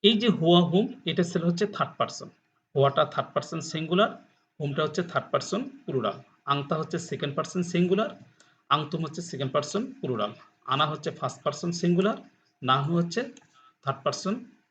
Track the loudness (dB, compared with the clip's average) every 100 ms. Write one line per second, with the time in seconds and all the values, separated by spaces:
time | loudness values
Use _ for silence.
0 | 6 6 4 4 6 6 6 2 0 -4
1 | -4 0 0 0 0 0 -2 -2 -6 -2
2 | -4 -4 -16 _ _ _ _ 4 4 4
3 | 0 0 -2 -4 -4 -8 -6 -6 0 4
4 | 2 0 -18 _ _ _ -4 -2 -2 -2
5 | -2 -4 0 -2 0 -6 -6 -10 -4 -2
6 | -2 -4 -14 _ -2 -2 0 -4 -2 -6
7 | -6 -6 -4 -4 -4 -4 -2 0 2 2
8 | 0 -6 -20 _ _ _ _ -2 0 -4
9 | -6 -6 -10 -6 -2 -2 -2 -4 -6 -6
10 | -4 -2 -2 -6 -20 _ -4 0 0 -2
11 | -6 -4 -6 -4 -6 -2 -4 0 2 4
12 | 2 0 -8 _ _ _ 2 2 2 0
13 | 0 -2 -6 -10 _ _ _ _ -6 -2
14 | -4 -2 -4 -6 -8 _ _